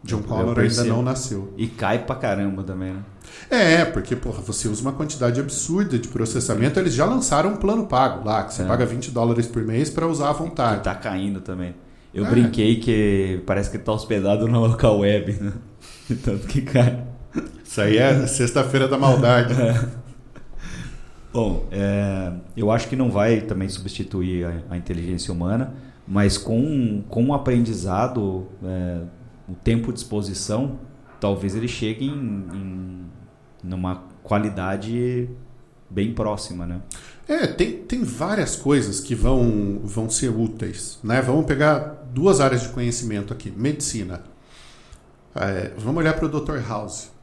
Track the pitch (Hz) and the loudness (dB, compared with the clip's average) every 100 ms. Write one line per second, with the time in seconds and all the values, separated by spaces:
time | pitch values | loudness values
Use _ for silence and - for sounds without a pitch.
0 | - 110 101 113 113 117 117 117 120 117 | -4 -6 -2 0 0 4 2 4 2 2
1 | 123 127 - 101 98 98 113 - 104 113 | 0 -2 -4 -6 -8 -6 -6 -2 0 0
2 | - 127 123 98 101 95 92 92 92 95 | -2 -4 -2 0 -2 -4 -6 -6 -6 -8
3 | 101 - - - - 247 180 165 165 - | -12 -18 -20 -20 -2 2 6 6 4 0
4 | - 123 - - - 104 113 107 127 135 | -4 -4 -4 -6 -6 -4 -4 -2 -4 -4
5 | 151 147 123 120 135 - - 175 202 123 | -6 0 0 0 -2 -4 -2 0 0 0
6 | - - 110 123 117 104 127 165 180 123 | -2 -4 -2 -2 0 2 2 4 2 2
7 | 175 254 - 147 185 208 196 226 - 131 | 2 2 2 2 2 2 0 0 2 4
8 | 131 95 104 107 92 - 90 120 120 117 | 2 2 0 0 -2 -2 0 2 2 0
9 | - 120 117 117 117 120 110 113 151 - | -4 0 2 4 2 0 0 0 0 0
10 | 165 151 143 147 170 - 120 104 95 85 | 0 0 0 0 -2 0 2 2 -2 -4
11 | 110 95 98 95 95 92 87 87 - - | -4 -2 -2 -4 -6 -6 -8 -10 -18 -20
12 | - - 104 117 117 - 107 117 120 110 | -10 -4 4 6 6 4 4 4 4 4
13 | 104 98 95 92 - 98 101 104 - 107 | 4 4 2 -2 0 0 0 -4 -2 -2
14 | - 104 98 101 113 117 113 113 123 104 | 0 0 2 2 4 4 4 6 4 6
15 | 101 104 82 95 101 - - - - - | 4 2 0 -4 -4 -6 -14 -20 -20 -20
16 | - 120 - 101 - 131 120 131 117 - | -6 -2 -2 -2 -2 -4 2 4 4 4
17 | - - - - - - - - 101 110 | -8 -14 -8 -8 -8 -16 -8 0 4 6
18 | 135 139 117 - 120 143 127 135 131 135 | 6 4 2 0 2 2 2 2 2 4
19 | 135 131 131 123 127 127 117 117 - - | 6 6 8 6 4 4 4 2 0 -6
20 | - - - - - - - - - - | -14 -18 -20 -18 -12 -12 -10 -10 -10 -12
21 | - - - 117 110 85 - 98 101 101 | -16 -18 -6 0 0 0 -2 0 0 2
22 | 101 95 92 87 - - 104 117 120 135 | 0 -2 -4 -6 -10 -2 2 2 0 0
23 | 127 101 107 110 104 95 95 95 95 - | 2 2 4 4 2 -4 -4 -6 -10 -8
24 | 95 95 92 90 87 85 - 87 87 85 | -6 -2 -2 -2 -2 -6 -6 -8 -4 -4
25 | 85 90 - 87 87 113 135 - - - | -4 -4 -4 -2 0 0 -2 -8 -18 -20
26 | - 98 101 95 - 113 143 143 117 104 | -2 4 4 2 0 2 2 2 0 0
27 | 101 113 127 143 - 123 117 104 92 92 | -2 0 2 2 2 2 2 0 0 0
28 | 127 127 98 92 92 - 95 92 90 87 | 0 0 -2 -2 -8 -10 -6 -4 -4 -4
29 | 87 - - - - 87 - 117 117 123 | -8 -14 -20 -20 -14 -4 0 2 0 -6
30 | - 104 95 95 - 107 139 - - - | -6 -4 -4 -6 -2 -2 -2 -6 -12 -20
31 | - - 101 98 98 101 117 - 107 110 | -20 -4 0 0 0 -2 -4 -2 -4 -2
32 | 135 147 123 101 90 95 95 92 92 90 | -4 -2 -4 -4 -6 -8 -8 -8 -10 -12
33 | 87 - - - - - 90 92 92 90 | -14 -16 -20 -20 -20 -14 -8 -4 -4 -4
34 | - - - 104 107 98 92 98 104 120 | -10 -20 -2 0 0 -2 -4 -4 -4 -2
35 | 123 123 123 123 - - - _ - 95 | 0 -2 -4 -8 -16 -20 -20 _ -8 -2
36 | 104 110 107 104 - 90 87 90 - - | -2 0 -2 -2 -6 -8 -6 -8 -8 -14
37 | - - - 311 277 - 208 - - 247 | -14 -20 -4 0 0 0 -2 -2 -6 -4
38 | 170 110 170 208 135 - 135 143 101 95 | -4 -2 -2 0 -2 -2 2 2 2 -4
39 | - 117 127 131 120 107 101 98 104 104 | -4 2 4 6 4 2 0 -2 -4 -4
40 | 113 - 131 110 110 107 95 92 - - | -2 -2 0 0 -2 -2 -8 -8 -12 -10
41 | 107 123 127 143 156 139 143 147 - - | 0 0 2 2 2 4 4 4 -2 -12
42 | 127 123 185 135 135 123 - 123 120 117 | -8 2 4 6 6 2 -2 -2 -2 -2
43 | 113 104 101 110 104 92 127 147 147 113 | -4 -4 -4 -8 -10 -2 -2 -2 -4 -4
44 | 92 87 - - - - - - - - | -6 -10 -14 -20 -20 -20 -20 -20 -20 -20
45 | - - - - 95 95 95 - 110 160 | -20 -20 -12 -4 -2 -2 -6 -6 -4 0
46 | 156 156 160 151 - 147 117 107 104 - | 0 0 -2 -2 -4 -6 -4 -6 -6 -12
47 | - - | -16 -20